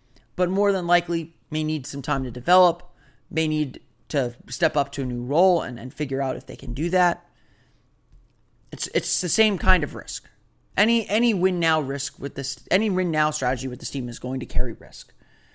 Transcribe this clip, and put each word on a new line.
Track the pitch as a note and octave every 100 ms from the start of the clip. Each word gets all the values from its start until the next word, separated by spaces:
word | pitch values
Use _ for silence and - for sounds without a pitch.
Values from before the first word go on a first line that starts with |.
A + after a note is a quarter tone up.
| _ - _
but | - F3+
more | F#3+ G3+
than | G3 E3+
likely | F3 F3 E3+ E3 _ _
may | D#3
need | D#3 D#3 C3
some | C#3
time | C3+ C3+
to | C3
develop, | A#2+ E3 F#3 F3+ E3 - - - _ _
may | D#3+ D#3+
need | D#3 C#3+ - - _ -
to | D3 B2 - -
step | - E3 D3
up | C#3
to | -
a |
new | C3 A#2+
role | B2 D3 F#3+ F3
and, | F2+ A#2
and | B2
figure | - C#3 C3+
out | C3+ B2
if | -
they | -
can | D3
do | C#3 E3
that. | F3+ F3+ - - _ _ _ _ _ _ _ _ - _ _ _ _ _
It's, | C3+ -
it's | E3+ - -
the | F3
same | - A3 F#3+
kind | F#3+ F3+
of | D3
risk. | A2+ - - - _ _ _ _
Any, | - A3 A#3 -
any | G#3+ A#3+
win | G3 F#3 F3
now | E3 D#3+
risk | C#3 C#3 - -
with | C#3
this, | - C3+ - -
any | F#3+ A3
win | F#3 F3+
now | D#3 D3+
strategy | C#3+ B2+ C3 B2+
with | B2
this | B2
team | C#3+ A#2+
is | A#2
going | C3 C3
to | -
carry | - B2
risk, | - - - - _ _ _ _